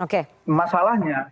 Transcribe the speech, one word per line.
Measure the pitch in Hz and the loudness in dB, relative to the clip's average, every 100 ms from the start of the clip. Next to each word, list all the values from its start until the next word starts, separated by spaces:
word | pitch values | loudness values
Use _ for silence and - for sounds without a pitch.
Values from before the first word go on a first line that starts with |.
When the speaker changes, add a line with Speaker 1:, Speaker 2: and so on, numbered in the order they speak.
Speaker 1:
Oke. | 180 196 151 _ - | -4 -2 -4 _ -2
Speaker 2:
Masalahnya | 156 170 180 196 233 165 139 - | 0 2 2 2 2 0 -4 -6